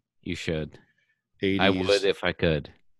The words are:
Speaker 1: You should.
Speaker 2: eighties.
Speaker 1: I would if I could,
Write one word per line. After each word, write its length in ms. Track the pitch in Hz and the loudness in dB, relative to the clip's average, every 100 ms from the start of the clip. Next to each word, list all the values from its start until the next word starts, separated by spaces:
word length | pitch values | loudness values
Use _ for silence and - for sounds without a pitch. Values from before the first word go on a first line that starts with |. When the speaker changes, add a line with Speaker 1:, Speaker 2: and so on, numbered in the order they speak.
| _ _ | _ _
Speaker 1:
You 140 | - 85 | -10 -8
should. 420 | - 80 73 - _ _ _ _ _ _ | -4 -6 -6 -12 _ _ _ _ _ _
Speaker 2:
eighties. 180 | 95 98 | -2 2
Speaker 1:
I 100 | 98 | 2
would 320 | 95 92 101 | 2 2 2
if 200 | 95 85 | 2 0
I 80 | 90 | -4
could, 400 | - 85 76 - - _ | 0 0 0 -4 -18 _